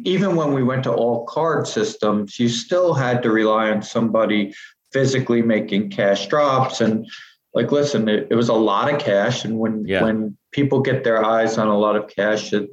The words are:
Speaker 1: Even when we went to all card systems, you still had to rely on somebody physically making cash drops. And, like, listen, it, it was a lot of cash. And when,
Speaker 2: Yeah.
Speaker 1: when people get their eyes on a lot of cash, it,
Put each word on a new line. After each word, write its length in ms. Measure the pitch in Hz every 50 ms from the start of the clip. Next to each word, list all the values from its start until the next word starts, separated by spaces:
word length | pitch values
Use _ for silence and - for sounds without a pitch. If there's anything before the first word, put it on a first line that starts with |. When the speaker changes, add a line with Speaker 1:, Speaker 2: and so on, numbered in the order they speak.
| -
Speaker 1:
Even 320 | 185 190 180 202 190 175
when 160 | 165 151 143
we 100 | 139 135
went 220 | 123 123 131 131 131
to 80 | 123
all 320 | 117 117 117 117 120 117 -
card 420 | - - 151 160 165 151 143 -
systems, 720 | - - - - - - - 110 107 101 104 101 - - -
you 100 | 120 117
still 460 | 117 - - - 180 180 180 170 143
had 280 | 135 131 123 123 120 -
to 80 | 113
rely 380 | 110 110 107 107 107 110 110 107
on 120 | 107 104
somebody 720 | 98 - - 117 117 110 104 113 110 101 107 104 101 - - - - - _ _ _ _
physically 500 | - 135 135 123 135 127 127 - 120 117
making 480 | 113 117 110 104 - - 101 101 107 101
cash 380 | - - 104 101 101 - - -
drops. 520 | 160 147 147 139 135 135 135 - - -
And, 280 | 220 214 220 - - - - - - - _ _ _ _ -
like, 180 | 113 120 -
listen, 360 | 143 143 143 143 - 110 110 107
it, 200 | 107 101 104 -
it 40 | 113
was 120 | 117 120 117
a 40 | 113
lot 380 | 110 110 107 98 107 123 147
of 80 | - -
cash. 440 | - 110 101 101 104 123 127 - -
And 140 | 107 113 110
when, 260 | 113 110 110 110 104
Speaker 2:
Yeah. 160 | - 98 95
Speaker 1:
when 340 | 110 110 110 110 107 107 101 - _ _
people 280 | - 143 143 131 143 135
get 220 | 135 139 123 - -
their 200 | 117 113 110 107
eyes 320 | 110 113 113 113 110 -
on 120 | 110 107 107
a 100 | 104 101
lot 180 | 107 104 104
of 120 | 104 - -
cash, 440 | - - 101 107 110 107 - -
it, 160 | 104 104 101 -